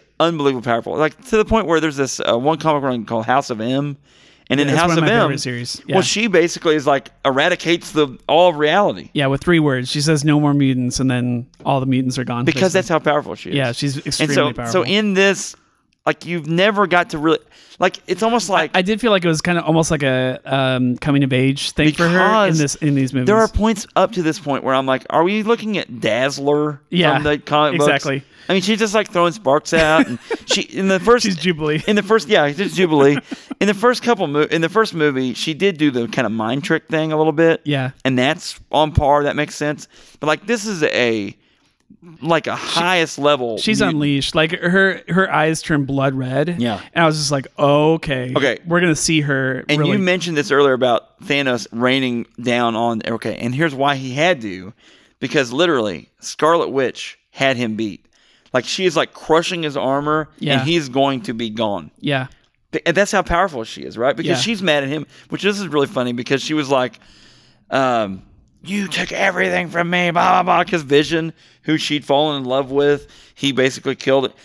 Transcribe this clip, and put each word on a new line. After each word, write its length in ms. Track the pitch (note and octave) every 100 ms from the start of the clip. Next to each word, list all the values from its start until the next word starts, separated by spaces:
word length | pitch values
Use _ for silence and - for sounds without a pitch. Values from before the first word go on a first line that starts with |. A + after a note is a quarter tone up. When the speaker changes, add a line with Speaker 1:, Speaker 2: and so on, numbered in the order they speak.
| - -
Speaker 1:
unbelievably 420 | D#3+ E3 C#3 C3
powerful, 340 | A2+ A#2 - -
like, 260 | D3+ - -
to 80 | A3
the 60 |
point 220 | G#3+ A3 F3
where 140 | E3
there's 160 | D#3 C#3
this, 240 | C3 -
uh, 160 | - A#2
one 200 | C3+ D#3+
comic 240 | D#3 D3
run 220 | C#3 B2 G2+
called 180 | A#2
House 240 | A2 B2+ C#3
of 120 | A2+
M, 360 | A2+ C3+ C#3+ C#3 _ _ _ _ -
and 100 | C3+
in 60 | C#3+
Speaker 2:
Yeah, 60 |
it's 60 | -
Speaker 1:
House 80 | E3+
Speaker 2:
one 80 | E3
of 60 |
Speaker 1:
of 40 | D#3+
Speaker 2:
my 60 |
Speaker 1:
M, 60 | A#3
Speaker 2:
favorite 180 | F3 C#3
series. 400 | C3 A#2+ A#2+ - -
Speaker 1:
well, 80 | F#3+
Speaker 2:
Yeah. 20 |
Speaker 1:
she 240 | D3+ G3+ A3+
basically 480 | F3+ E3+ - E3+ D#3
is 100 | C3+
like 240 | C#3 - -
eradicates 680 | C#3 C3 E3 F3 D#3 E3+ -
the 260 | D3+ D3 B2 -
all 220 | D3+ F3+
of 60 | D3+
reality. 520 | D3 F3+ G3+ F#2+ C#2+
Speaker 2:
Yeah, 140 | - C#3
with 120 | C#3
three 180 | - E3+
words. 300 | D3+ B2+ B2+
She 120 | D3+
says, 220 | C#3+ D#3
"No 140 | D3+ D3
more 120 | D3
mutants," 480 | C#3+ C3+ B2+ B2 -
and 100 | C3
then 360 | B2 B2 A#2+ B2 _
all 160 | - C#3
the 60 | C3
mutants 320 | B2+ C3 B2
are 60 |
gone, 200 | B2 A#2+
Speaker 1:
Because 160 | B2 -
Speaker 2:
basically. 180 | F#3 F3+
Speaker 1:
that's 100 | F3+
how 100 | D#3+
powerful 360 | D3+ D3 A2+
she 160 | F2 -
is. 60 | C#3
Speaker 2:
Yeah, 160 | B2+
she's 240 | A#2 C#3+ C3+
Speaker 1:
And 100 | D3+
Speaker 2:
extremely 280 | - D3+
Speaker 1:
so, 180 | C#3+ C#3
Speaker 2:
powerful. 200 | A#2+ A#2
Speaker 1:
so 120 | F#3
in 300 | - G3+ G#3+
this, 420 | F#3+ G3 G3 - - _ _ _ _
like, 220 | - D#3 -
you've 220 | F3 D3
never 380 | E3 G3 G3+ F#3+
got 240 | F3 E3+
to 80 | D#3+
really, 200 | D#3 D#3 - _ - -
like, 220 | - - -
it's 140 | F3
almost 280 | A3+ A#3 F#3+
Speaker 2:
I, 40 |
Speaker 1:
like 180 | F#3+ D#3
Speaker 2:
I 80 | F#3
did 180 | F#3 G#3+
feel 120 | A#3+
like 120 | G3
it 40 | F3
was 120 | D#3
kinda 220 | - F3
almost 280 | D#3 E3 D#3+
like 120 | D#3
a, 380 | C#3 B2+ B2+ B2+
um, 540 | - C3+ C3 B2+ B2+ B2
coming 240 | D3+ C#3
of 80 | C#3
age 380 | B2+ C3 C#3 -
thing 220 | - D3+
for 120 | C#3+ E3+
her 100 | F3+ F#3+ A3
in 20 | G3
Speaker 1:
Because 100 | D#3+
Speaker 2:
this, 160 | C#3+
in 200 | - D3+ C#3
these 180 | C3
movies. 140 | C3+ B2+
Speaker 1:
there 80 | G#3+
are 100 | A3
points 380 | - G#3+ A3 - -
up 160 | D3
to 100 | -
this 160 | D#3 D3
point 260 | C#3+ C3+
where 100 | -
I'm 100 | C3 C3+
like, 200 | C3 -
"Are 140 | C#3+
we 200 | F3 G#3
looking 340 | G#3 A#3 G#3 G#3+
at 220 | - A#2
Dazzler 840 | A2 A2 C3+ C#3 C#3 D3 D3+ C#3+ _
Speaker 2:
Yeah, 240 | F3 E3+
Speaker 1:
from 80 | C#3
the 160 | D3+ D3
comic 400 | - D3 D3+ E3+
books?" 80 | D3
Speaker 2:
exactly. 360 | C#3+ D3+ C3+ - - -
Speaker 1:
I 60 |
mean, 80 | F#3
she's 180 | F#3 A3
just, 120 | G#3+
like, 160 | G#3+ G3
throwing 240 | F3 F3
sparks 400 | D3 A#2+ C#3+ -
out, 360 | E3 D#3 D#3 B2+
and 100 | A#2+ -
Speaker 2:
<laughs> 140 | - -
Speaker 1:
she 160 | G#3
in 260 | - - F#3+
the 100 | F#3+
first 260 | F3+ A#3+
Speaker 2:
She's 120 | G3+ F3
Jubilee. 440 | F3 D#3 D3+ D3+ E3+
Speaker 1:
in 80 |
the 80 | G#3
first, 240 | G3+ A3 G#3
yeah, 220 | G3+ D3
she's 220 | C#3+ F#3+ D#3
Jubilee. 400 | F3+ D3+ C#3 D3
Speaker 2:
<laughs> 40 | - - - -
Speaker 1:
In 80 | G3
the 60 |
first 280 | G3+ A#3+ B3
couple 240 | A3+ A3+ E3+
mo-, 140 | C#3+ D3+
in 100 | E3
the 80 | D#3+
first 240 | G#3+ G#3+
movie, 420 | E3+ D3+ C3 C3
she 200 | A#2+ -
did 240 | D3 G3 D#3+
do 140 | D3+
the 160 | B2 A#2
kinda 200 | A2 A#2
mind 340 | A2+ A2 C3+
trick 240 | - D#3+ -
thing 240 | D#3 D#3
a 40 | D#3
little 140 | D#3
bit. 280 | D3+ E3 D#3+
Speaker 2:
Yeah. 260 | - C#3+ C3 -
Speaker 1:
And 140 | C3+ B2+
that's 400 | B2+ D#3+ - - -
on 180 | - D#3
par. 320 | - D3 D3
That 140 | C#3+ -
makes 180 | D3
sense. 320 | - D3 D3 - _ - _
But, 80 | D3
like, 200 | D3+ G#3
this 180 | A#3 G#3
is 160 | F#3
a, 540 | D3+ F#2+ B2 A2 G2+ - _ _ _ _ _ - F3 D#3+
like, 280 | D3+ E3 B2+
a 80 | G2
Speaker 2:
She, 240 | - -
Speaker 1:
highest 400 | F3 F#3 D#3+ -
level 380 | C#3+ D3 A#2+ G#2+
Speaker 2:
she's 200 | - G#3+
Speaker 1:
mutant. 160 | G3
Speaker 2:
unleashed. 400 | D#3 D3 C#3 B2+
Like, 160 | E3 D#3+ F3
her, 420 | F3 F#3+ F#3+ E3 -
her 260 | F3 F#3+
eyes 300 | D3+ D#3 D#3+
turn 220 | - D#3
blood 300 | C3+ C#3 C3+
red. 420 | C3 B2+ C3+ D3 -
Speaker 1:
Yeah. 200 | A#2+ G2+ -
Speaker 2:
And 120 | -
I 20 | E3
was 100 | D#3
just 120 | C#3+
like, 160 | C#3+ B2+ -
"Okay. 760 | C#3+ C#3+ D3+ D#3+ - C3 B2
Speaker 1:
Okay. 240 | C#3 C3+ A2 F3
Speaker 2:
We're 140 | E3+
gonna 160 | F3+ D3+
see 240 | - D#3+
her 440 | C#3+ C3+ C3 C3 -
Speaker 1:
And 100 | D3+
Speaker 2:
really." 140 | D3+
Speaker 1:
you 60 | G#3
mentioned 360 | F#3 F#3 E3+ D3+
this 140 | C#3+
earlier 220 | C#3 C#3+
about 480 | B2+ B2 A#2 - _
Thanos 480 | - C#3+ C#3 A#2+ G2+
raining 560 | A2+ B2 C3+ C3 A#2+ A2+ -
down 320 | A#2+ A#2+ A#2+
on, 280 | A2 A#2 A#2 -
okay, 300 | A2+ A#2 F#2+
and 180 | A#2
here's 220 | B2+ E3 C3+
why 180 | C#3
he 160 | C#3 C3
had 280 | B2+ E3 E3+
to, 300 | A2 F#2 F#2 - _ _ _ _
because 320 | C#3 D#3 B2+
literally 560 | B2+ F3 C#3 G#2+ D#2+ - _
Scarlet 520 | - - D3+ E3+ F#2
Witch 460 | C3 B2 - - - _
had 260 | - C3+ B2
him 200 | A#2+ A2
beat. 300 | A2 F2+ _ _ _ _ _
Like, 120 | B2+
she 220 | A#2 - F#3
is, 100 | D#3
like, 180 | C3
crushing 480 | - - D#3+ E3+ F3+
his 140 | D#3 C3
armor, 540 | A#2 C#3 D3 D3+ D3+ _
Speaker 2:
Yeah. 140 | - C3
Speaker 1:
and 100 | C3
he's 200 | E3+ C#3
going 320 | B2+ C#3 C3
to 100 | A2
be 160 | A2+ A#2
gone. 440 | G#2+ A2 G2 D2+ -
Speaker 2:
Yeah. 260 | D3 C3+ C3 - _ _ _
Speaker 1:
Th-, 100 | G#3 -
and 100 | E3
that's 160 | G3+
how 80 | G3+
powerful 420 | F3+ F3 F#3+ C#3
she 180 | A2+ -
is, 140 | C2 E2
right? 180 | B2 C#3
Because 120 | F3+ -
Speaker 2:
Yeah. 40 |
Speaker 1:
she's 200 | G#3 A3
mad 200 | F#3 D3
at 60 | C3+
him, 180 | D3+ C#3+ - -
which 140 | -
this 160 | F#3+ G3+
is 80 | F#3+
really 180 | C#3+ C3+
funny 260 | A#2 B2
because 280 | A#2+ A2+ C3+
she 100 | -
was 140 | D#3 C3+
like, 300 | C3+ B2+ - - - - _ _ _ _
um, 520 | B2+ C3 A#2+ G#2 F#2 - _ _ _
"You 240 | - G3+ F#3+
took 240 | D3+ F3+
everything 560 | F#3 G3 F3+ F#3 F3+ F3
from 220 | E3+ F3
me, 200 | F3+ F3
blah, 320 | E3+ F3+ F#3
blah, 0 |
blah," 220 | F3+ E3+
'cause 180 | F3+ F3
Vision, 500 | C#3 C#3+ D3+ E3 D#3+ - _ _
who 140 | - D#3
she'd 260 | - D3
fallen 340 | A#2+ C#3 D#3 C#3+
in 20 | B2+
love 220 | C3 C3
with, 360 | C#3 C#3+ C#3+ - - -
he 180 | - C#3
basically 420 | B2+ C3 - C#3
killed 320 | C3 - C3+ C3
it. 60 | -